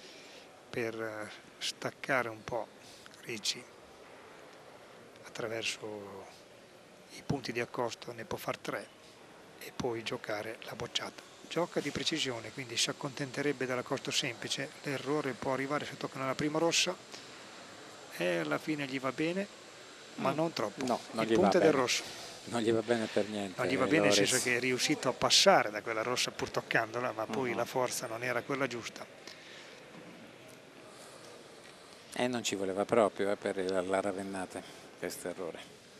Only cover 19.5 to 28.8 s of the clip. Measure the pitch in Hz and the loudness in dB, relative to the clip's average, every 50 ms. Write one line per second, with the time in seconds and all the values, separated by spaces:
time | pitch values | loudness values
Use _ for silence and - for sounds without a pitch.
19.5 | - - - - - - - - - - - - - - - 131 139 147 160 165 | -8 -16 -18 -18 -18 -18 -18 -18 -18 -18 -18 -12 -6 -2 0 2 2 2 2 0
20.5 | 147 - 117 104 - - 135 123 117 98 - - - 113 113 110 113 110 185 196 | 2 0 -2 -2 -2 -2 0 0 0 0 -2 -4 -2 0 2 4 6 8 8 8
21.5 | 190 180 - 160 147 135 127 117 - - - - - - - - - - - - | 8 8 8 8 8 6 4 4 2 0 0 -4 -8 -10 -12 -12 -12 -12 -8 -2
22.5 | 113 117 110 113 117 113 107 113 120 117 110 107 - 110 101 104 107 104 101 95 | 0 2 4 6 6 6 6 4 4 2 2 2 2 2 2 2 0 -2 -4 -4
23.5 | 90 - 127 - - 127 131 - - - 101 104 104 101 101 - 127 127 - 127 | -2 0 0 2 4 4 4 6 6 8 8 8 8 8 6 6 4 4 4 4
24.5 | 123 117 123 131 127 120 - - 151 - - 139 120 - - 123 - - - 196 | 2 2 4 2 2 4 4 2 2 2 2 0 2 4 4 8 8 10 12 12
25.5 | 190 147 120 107 104 107 - 120 117 110 107 117 127 117 - 127 - - 135 120 | 10 10 8 6 0 -4 -2 -2 0 0 2 2 2 2 2 0 0 -2 -4 -2
26.5 | - 127 - - - 131 117 110 110 120 123 123 110 110 110 107 113 135 131 123 | 0 -2 0 2 2 2 2 2 0 -2 -2 -2 -2 -2 -2 -2 0 0 0 2
27.5 | 117 110 120 113 - 139 127 120 - - - 117 113 113 123 127 120 120 113 - | 2 0 0 0 2 0 0 2 0 -2 -4 -4 -4 -4 -2 0 0 0 0 0
28.5 | 143 131 139 127 120 117 | 0 0 0 0 -2 -4